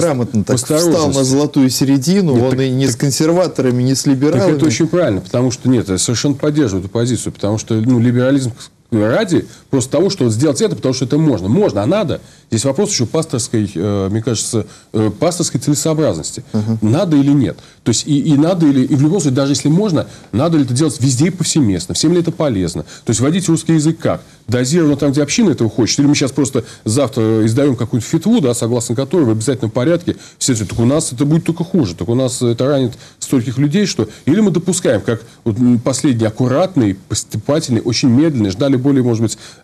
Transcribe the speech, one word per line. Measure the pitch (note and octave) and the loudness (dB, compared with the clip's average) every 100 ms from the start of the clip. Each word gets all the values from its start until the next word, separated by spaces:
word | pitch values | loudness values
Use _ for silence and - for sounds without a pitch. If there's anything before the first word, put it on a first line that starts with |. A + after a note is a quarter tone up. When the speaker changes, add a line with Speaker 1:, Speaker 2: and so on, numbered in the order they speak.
Speaker 1:
грамотно | E3+ C3 A#2 G#2+ | 0 0 -2 -2
так | F#2+ B2+ | 0 -2
встал | - D#3 | 0 0
Speaker 2:
востороженность. | E3+ E3 D3 C3+ | 2 2 0 0
Speaker 1:
на | |
золотую | C3 C3+ D3 D3 C3 | 0 0 0 2 2
середину, | - C3+ C#3 C3+ G3 F3 B2 | 2 0 0 2 0 2 2
Speaker 2:
Нет, | |
Speaker 1:
он | B2+ | 2
Speaker 2:
так, | C3 | 0
Speaker 1:
и | C3+ | -2
не | B2+ C3+ | 0 -2
Speaker 2:
так, | |
Speaker 1:
с | A2+ | 0
консерваторами, | C#3+ - D#3 E3+ E3+ - C3 B2 | -2 0 2 2 0 0 0 2
не | B2+ C#3 | 0 0
с | D3+ | 0
либералами. | C3 D3 F3 F#3+ | 2 2 2 2
Speaker 2:
так | D3+ | 2
это | D#3 | 0
очень | A#2 E3 | 0 0
правильно, | F3 D3+ F#2+ | 0 0 -2
потому | - B2 B2+ | -2 -2 -2
что, | - B2+ | -2 0
нет, | B2+ G2 | 0 0
я | F#2 | -2
совершенно | - A#2 D3 C#3 | -2 -2 -2 0
поддерживаю | D3+ D3+ B2 F#2+ | -2 0 0 -2
эту | F#2 | -4
позицию, | A#2 A#2+ A2+ A2 | -4 -2 -2 -6
потому | - G2+ G#2+ | -6 -4 -4
что, | - A2 | -2 -2
ну, | A2+ B2 | 2 2
либерализм | A#2+ B2 B2+ C#3 B2+ - - _ - | 2 2 2 0 -2 -8 -20 _ -4
ради | A2 G#2+ D#3+ G#3+ C3+ - - - | 0 2 0 0 -2 -2 -14 -4
просто | C#3 G#2+ | -4 0
того, | C#3+ F#3+ | 0 0
что | - B2 | 0 0
вот | |
сделать | G#2+ D#3 - | 2 0 2
это, | A3 A2+ | -2 -2
потому | C3 | -2
что | C3 B2+ | -2 -2
это | D3 | 0
можно. | D#3 G#2 F#2 | 2 0 0
Можно, | D#3+ G3 G2+ | 2 2 0
а | A2 | 0
надо? | G#3 E3+ E2+ - - - | 0 -2 -6 -10 -20 -4
Здесь | A2 - | -2 0
вопрос | - G#3 | 0 -2
еще | - A#2+ | -2 -2
пасторской, | D#3+ D#3 B2+ - A2+ G2 | -2 -2 -4 -2 -2 -2
э, | E2 G2+ G2+ F#2+ | -2 -2 0 0
мне | A2 | -2
кажется, | A#2+ A2 - A2 - - - | -2 -4 -2 -4 -4 -12 -6
э, | G#2+ G#2+ - | -2 -2 0
пасторской | D#3+ F3 D#3+ - | -2 -2 -6 -4
целесообразности. | C#3+ D3 D#3+ D#3 C#3 E2 D2+ - - | -2 -2 0 0 0 -2 -6 -12 -6
Speaker 1:
Ага. | A2 G#2+ A2+ | -4 -2 0
Speaker 2:
Надо | A2 C3+ F#3+ D3 | 0 0 2 2
или | C#3 | 4
нет? | C#3+ G2+ - - _ | 2 0 -4 -16 _
То | - | -2
есть | A2+ - | -2 0
и, | C#3+ | 0
и | D#3+ C#3 | 2 2
надо | D#3+ F#3+ D#3 | 2 2 2
или, | C#3 | 2
и | B2+ | 2
в | C#3 | 2
любом | D3+ G3+ | 2 2
случае, | C#3+ C3 | 0 0
даже | C#3 | 0
если | C#3 C#3+ | 0 2
можно, | E3 G#3+ D3 - - - | 2 2 -2 -4 -12 -6
надо | G2+ E3 D#3+ | -2 2 2
ли | C3 | 2
это | |
делать | B2 D#3+ - | 0 0 0
везде | C3+ A#2+ F3 | 0 2 0
и | |
повсеместно? | F#3+ D#3+ E3 A2+ F2+ - - | 0 -2 2 2 0 -4 -2
Всем | D#3 | 2
ли | F3 | 2
это | E3+ | 0
полезно? | - D3+ G2+ E2+ D#2+ | -2 -2 0 -2 -4
То | - - - | -10 -10 -2
есть | G#2+ | 0
вводить | C3+ F#3 E3+ | 2 0 0
русский | D#3+ - D#3+ | -2 2 2
язык | D3+ E3 | 2 0
как? | B2 E2 - - - | -2 -4 -8 -18 -4
Дозированно | B2 B2+ F3 D3+ C#3+ | -2 0 2 2 2
там, | D3 | 0
где | C3+ | 0
община | C#3+ - G#3+ | 0 2 2
этого | B2+ A2+ | 2 0
хочет? | - G#2+ - | 0 0 2
Или | D3 | 2
мы | C#3+ | 2
щас | C3+ | 0
просто | - C3+ B2+ - - | 0 0 -2 -6 -8
завтра | A2 A#2 C3+ - A2 A2 A2 | -2 0 0 0 2 2 2
издаем | A#2+ C#3+ B2 | 2 2 0
какую-то | A2+ A#2+ - | -2 -4 -2
фетву, | E3 G3+ A#3+ | -2 2 2
да, | C3+ | 2
согласно | - A2+ A#2+ - | 0 -2 -2 -2
которой | A#2 C3+ F#3 | -4 -2 0
в | B2 | 2
обязательном | G#2+ A2 A#2+ A2 | 0 -2 -2 -2
порядке | B2 C3 E3+ E3+ - - - | -2 -2 -2 -2 -8 -10 -6
все, | - | -2
так | A2+ F2+ A2 | -2 -2 0
у | A#2 | 2
нас | D3+ - | 2 -2
это | A#2 | -4
будет | C#3+ D#3+ E3+ | 0 0 0
только | E3+ | -6
хуже, | E3 F#3 G2+ E2+ | -2 0 0 -4
так | F#2 | -2
у | A#2+ | 0
нас | B2+ - | 0 0
это | A#2+ A#2 C3 | -2 0 0
ранит | C#3+ B2 - - - | 0 -2 -6 -20 -14
стольких | - C#3 A2+ A#2+ | -4 -2 -2 -2
людей, | D3 F3+ G3+ | 0 0 0
что | - G#2+ - - | -2 -4 -4 0
«Или | F#3+ | 2
мы | G#3 | 2
допускаем, | E3 E3+ E3+ D#3+ G#2+ | 0 -2 -2 0 0
как | - A2 - - A#2 | -2 -6 -6 -8 -4
вот, | G#2+ | 0
м, | B2 A#2 | 2 2
последний | C#3+ C3 D3+ A#2 A2 | 0 0 0 2 0
аккуратный, | - B2+ C3+ F#3 D3 G#2 F#2+ - | 0 0 0 0 2 0 0 -6
поступательный, | A2 - A2+ - D3 - A2+ | -8 -6 -8 -2 -2 0 -2
очень | - A2 C3+ | -2 0 2
медленный, | A#2+ E3 C3 G2+ | 4 2 2 -2
ждали | F#2+ C#3 C3 | 0 0 2
более, | C#3 C#3 | 2 2
может | B2 A2+ | 2 0
быть, | A2 - - - | -2 -4 -16 -12